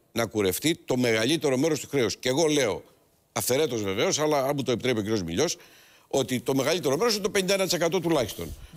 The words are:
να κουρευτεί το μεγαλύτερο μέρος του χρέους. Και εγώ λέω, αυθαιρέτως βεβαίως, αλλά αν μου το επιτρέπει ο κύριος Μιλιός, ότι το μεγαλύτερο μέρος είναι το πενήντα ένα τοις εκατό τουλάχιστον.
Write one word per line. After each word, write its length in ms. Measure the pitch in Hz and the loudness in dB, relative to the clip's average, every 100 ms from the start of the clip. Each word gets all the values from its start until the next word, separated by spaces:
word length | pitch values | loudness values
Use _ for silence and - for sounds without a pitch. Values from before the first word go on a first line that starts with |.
| _ | _
να 120 | 113 110 | -6 -2
κουρευτεί 500 | 107 95 - 151 165 | 0 0 0 -2 -2
το 120 | - 127 | -2 0
μεγαλύτερο 600 | 123 110 120 165 147 127 | 2 2 2 2 2 2
μέρος 240 | 160 143 | 2 0
του 80 | - | -2
χρέους. 260 | 135 107 - | 0 0 -2
Και 120 | 127 | -2
εγώ 180 | 135 156 | 2 2
λέω, 360 | 147 113 82 - _ _ _ _ | 4 2 -2 -8 _ _ _ _
αυθαιρέτως 500 | 113 - 131 156 117 | -4 0 2 0 -2
βεβαίως, 360 | 98 101 180 139 | -2 0 0 0
αλλά 200 | 156 147 | 2 2
αν 80 | 131 139 | 0 -2
μου 60 | |
το 100 | 127 | -2
επιτρέπει 260 | 110 123 113 | -2 0 -2
ο 40 | |
κύριος 200 | 101 110 | 0 -2
Μιλιός, 340 | 82 87 170 - - - - - - | -2 -2 -2 -4 -12 -20 -20 -20 -4
ότι 320 | 139 127 127 | -2 0 -2
το 140 | - | -2
μεγαλύτερο 420 | 135 131 180 139 143 | 0 2 0 0 2
μέρος 180 | 240 | 0
είναι 80 | 208 | 0
το 80 | 196 | -2
πενήντα 240 | 196 185 | 0 0
ένα 100 | 196 | 0
τοις 80 | 185 | 0
εκατό 280 | 170 170 185 | 0 0 0
τουλάχιστον. 560 | 165 151 110 - 82 - - | 0 0 0 -6 -12 -12 -18